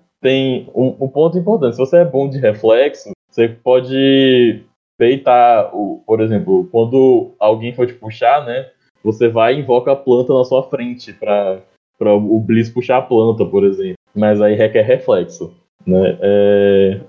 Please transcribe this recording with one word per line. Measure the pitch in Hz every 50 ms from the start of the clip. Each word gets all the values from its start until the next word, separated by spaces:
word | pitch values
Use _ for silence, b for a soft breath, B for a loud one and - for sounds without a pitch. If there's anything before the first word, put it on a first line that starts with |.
| _ _ _ _ -
tem | 131 131 135 135 131 127 113 - - -
um, | 110 131 127 - -
um | 135 131
ponto | - 143 156 170 170
importante, | 180 165 202 220 196 135 120 113
se | 123
você | 131 131 175 175
é | 175
bom | - 131 135 139 139
de | 135 139
reflexo, | 127 107 107 107 - 110 113 120 139 151 - - - 104 - _ _ _
você | - - 117 113
pode | 113 - - 127 127 127 127 127 135 135 135 135 135 135 135 131 131 123 120 113 104 104 - _ _ _ _ _ _ -
baitar, | 117 120 135 135 - 131 123 123 120 120 117 110 95 - -
o, | 104 104 98 - - _
por | - 110 113
exemplo, | 110 110 110 101 87 90 95 92 90 - -
quando | 117 113 117 131 135 131 131 127 113 95 - - -
alguém | 107 107 117 113 113 120 120
for | 127 123
te | 123 -
puxar, | - 107 110 110 - 120 120 139 147 143
né, | 120 120 131 135 - _ _ _ _ _ _ -
você | 107 113 - 123 117
vai | 110 113 110 120 131
e | 147
invoca | 135 120 120 117 - 143 139
a |
planta | 139 - 131 123 123 123 127 139
na | 131 127
sua | 127 131 131 131
frente | - - 127 120 123 120 123 - - 101
pra, | - 110 107 104 104 101 95 95 95 - _ _ _ _ _ _ -
pra | 113 107 104
o | 104 107 101 113 110
Blitz | 110 92 113 113 117 113
puxar | - 123 123 - 127
a | 123 117
planta, | - 123 113 110 113 110 107 101
por | 87 95 101 98
exemplo. | 98 98 95 95 92 90 - _ _ -
Mas | 104 107 107 107 104
aí | 104 104 107
requer | 107 110 107 110 117 107
reflexo, | 113 127 123 - - 110 90 87 - - - 90 82 - _ _ _ _ _ -
né? | 92 92 92 95 - - -
É... | 101 101 101 101 101 101 101 101 101 101 98 98 98 95 98 101 -